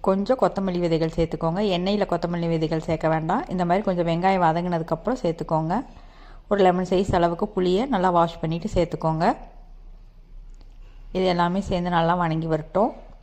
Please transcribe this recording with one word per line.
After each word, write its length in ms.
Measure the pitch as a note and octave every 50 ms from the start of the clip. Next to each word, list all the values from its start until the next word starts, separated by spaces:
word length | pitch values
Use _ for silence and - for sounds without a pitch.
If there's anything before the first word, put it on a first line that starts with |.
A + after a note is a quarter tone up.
| -
கொஞ்சம் 320 | G3+ F#3+ F#3+ G3+ G3 C4 C4
கொத்தமல்லி 380 | - G#3 G3 G3 F#3+ F#3+ F3 F3 F3
விதைகள் 320 | E3+ E3 D#3 E3 D#3+ E3
சேர்த்துக்கோங்க. 440 | - E3 D#3+ - D3+ E3 E3 E3 F#3+ G#3+ G3+ F3+
எண்ணெயில 300 | F3 F3+ F#3+ G#3 G#3 G3 -
கொத்தமல்லி 360 | F3 E3 F3 E3+ F3 E3+ E3+ E3 E3
விதைகள் 320 | D#3+ D#3+ D#3 E3 D#3+ D#3
சேர்க்க 260 | - D#3+ D#3 - D#3+ D#3+
வேண்டாம். 320 | D#3+ D#3+ D#3+ F#3 B3+ F4+ - -
இந்த 100 | F#3 F3 E3+
மாதிரி 160 | F3 G3 G#3+
கொஞ்சம் 220 | G3+ F#3 F3 E3+ E3+
வெங்காயம் 340 | E3 E3+ F3+ F#3+ G3 F#3 F3
வதங்கினதுக்கப்புறம் 760 | D#3+ D#3+ E3+ F3 F3+ F3 E3 E3 - E3 D#3 - G#3+ B3+ B3+ -
சேர்த்துக்கோங்க. 500 | E3+ D#3+ - D#3 - E3 D#3 D#3+ D#3+ F3+ A#3+ C4+ - - - - - - - - - - - - -
ஒரு 100 | G3+ G3+ F#3
லெமன் 260 | F#3 F3+ F3+ F#3 F3+
சைஸ் 240 | G3 F3+ G3+ - G3 F3
அளவுக்கு 280 | E3+ E3 E3+ E3 G#3 - -
புளியை 300 | F#3+ F#3 F3+ F3+ F#3+ B3 C#4 B3+
நல்லா 160 | F#3 F3+ F#3 F3
வாஷ் 240 | E3+ E3+ E3+ - - -
பண்ணிட்டு 320 | D#3+ E3 E3+ D#3+ G#3 -
சேர்த்துக்கோங்க. 500 | F#3 E3+ E3 - D#3 - D#3+ D#3+ D#3 E3+ A3 D4+ - - - - - - - - - - - - - - - - - - - - - - - - - - - - - - - - - - - -
இது 80 | F#3 F#3+ F#3 F3
எல்லாமே 240 | F3 F3 F3 F3+ G3 G3+ -
சேர்ந்து 260 | F#3+ F3 F3 F3+ F3
நல்லா 160 | E3+ E3 E3 F3 F3+ F3
வணங்கி 220 | E3 D#3+ D#3+ D#3+ D#3+ D#3+
வரட்டும். 400 | D#3 D3+ - - F#3 G#3+ D4 - - - - - -